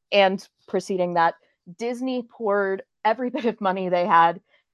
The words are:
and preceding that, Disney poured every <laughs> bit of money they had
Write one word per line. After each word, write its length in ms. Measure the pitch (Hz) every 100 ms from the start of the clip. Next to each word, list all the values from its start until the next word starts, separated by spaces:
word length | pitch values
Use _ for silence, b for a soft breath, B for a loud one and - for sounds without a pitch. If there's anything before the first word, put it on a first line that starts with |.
| _
and 360 | 202 190 190 - _ -
preceding 480 | 185 - 185 180 170
that, 200 | 170 - _ _ - 175
Disney 440 | 233 240 262 254
poured 640 | 233 - 220 202 196 190 - _
every 260 | - 226 247
<laughs> 80 | 262
bit 80 | 233
of 140 | -
money 300 | 196 190 185
they 160 | 175 180
had 340 | 170 170 170 _ _ _